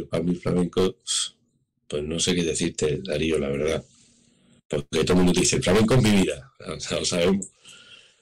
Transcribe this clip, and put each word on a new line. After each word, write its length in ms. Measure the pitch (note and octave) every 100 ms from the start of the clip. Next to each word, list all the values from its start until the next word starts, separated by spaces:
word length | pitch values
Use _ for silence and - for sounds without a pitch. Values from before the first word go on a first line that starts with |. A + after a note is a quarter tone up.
para 220 | - E2+
mí 80 | E2+
el 80 | F2
flamenco, 580 | F#2 F2 F2 - F#2 - - - - _ _ _ _ _ -
pues 160 | D2
no 160 | D2+ E2
sé 160 | - F2
qué 80 |
decirte, 560 | E2 D2 E2 - D2+ C#2
Darío, 340 | C2+ D2+ D#2+ D#2
la 100 | C#2+
verdad. 340 | C#2 D2+ D#2+ - _ _ _ _ _ _ _ -
Porque 360 | D2+ - D#2+
todo 100 | D2+
el 40 | F2+
mundo 160 | F2+
te 80 | F2+
dice, 160 | - -
"El 60 |
flamenco 300 | F2+ G#2 G#2+ C3
es 60 |
mi 100 | G#2+
vida", 400 | G2+ E2+ - - - -
o 120 | D#2
sea, 200 | - E2+
lo 60 | D#2
sabemos. 420 | F2+ F2+ G2 - _ - - - - _ _